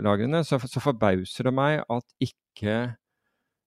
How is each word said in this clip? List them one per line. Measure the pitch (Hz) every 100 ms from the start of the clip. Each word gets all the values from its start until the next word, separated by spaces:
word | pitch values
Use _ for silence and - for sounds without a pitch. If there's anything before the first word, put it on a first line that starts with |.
lagrene, | 101 101 120 160 151
så, | 135
så | 127 127
forbauser | 147 117 107 92 92 - 123
det | 131
meg | 143 151
at | - 123 - -
ikke, | 127 - _ - 104 113 123 117 _ _ _ _ _ _